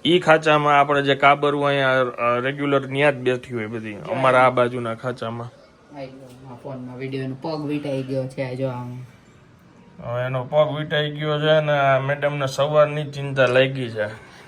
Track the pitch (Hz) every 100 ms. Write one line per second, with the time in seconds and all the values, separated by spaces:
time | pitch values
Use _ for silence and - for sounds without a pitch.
0 | - 175 160 160 156 151 147 143 143 143
1 | 139 139 143 143 143 143 143 139 135 131
2 | 123 - 120 120 131 143 143 139 135 135
3 | 147 131 127 127 127 120 107 113 110 101
4 | 78 110 131 127 127 123 123 123 117 113
5 | 127 117 113 117 120 - - _ _ 147
6 | 127 135 131 123 135 123 139 131 123 123
7 | 135 135 131 135 160 156 147 147 147 135
8 | 131 135 131 - 131 127 135 123 123 127
9 | 127 - _ _ _ _ _ _ - -
10 | 120 123 123 131 127 151 147 147 151 151
11 | 151 147 151 147 151 156 151 147 139 135
12 | 135 143 143 147 135 139 143 151 147 147
13 | 147 139 139 135 123 127 135 135 120 110
14 | 104 110 - -